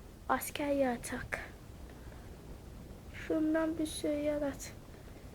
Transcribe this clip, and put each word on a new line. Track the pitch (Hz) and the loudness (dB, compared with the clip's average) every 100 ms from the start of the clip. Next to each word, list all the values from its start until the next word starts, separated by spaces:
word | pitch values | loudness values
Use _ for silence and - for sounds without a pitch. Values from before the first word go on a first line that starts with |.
| - - - | -14 -14 2
Asker | 262 - - 285 | 2 2 0 4
yatak. | 285 262 240 - 254 - - - - - - - - - - - - - - - - - - - | 6 6 4 -2 -4 -2 -4 -4 -10 -14 -12 -12 -12 -12 -12 -12 -12 -12 -12 -12 -12 -12 -12 -12
Şundan | - - 320 311 320 320 330 | -10 0 4 6 6 4 2
bir | 311 | 0
sürü | - 320 | 2 2
yarat. | 294 294 294 285 277 - - - - - - - | 4 4 4 2 -2 -8 -10 -12 -14 -14 -12 -12